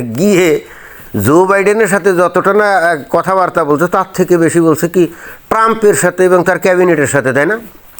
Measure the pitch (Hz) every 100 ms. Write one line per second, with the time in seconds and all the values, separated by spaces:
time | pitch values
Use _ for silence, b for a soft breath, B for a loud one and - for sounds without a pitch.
0 | 120 117 202 180 175 147 B B B B
1 | B 110 101 165 190 196 196 214 202 196
2 | 196 175 175 180 185 208 208 190 170 151
3 | 117 170 170 190 175 170 147 147 175 196
4 | 180 - 180 175 160 170 160 147 170 180
5 | 165 B B B - 220 220 220 208 170
6 | 180 175 185 180 185 175 190 180 180 151
7 | 131 143 127 131 156 226 226 - -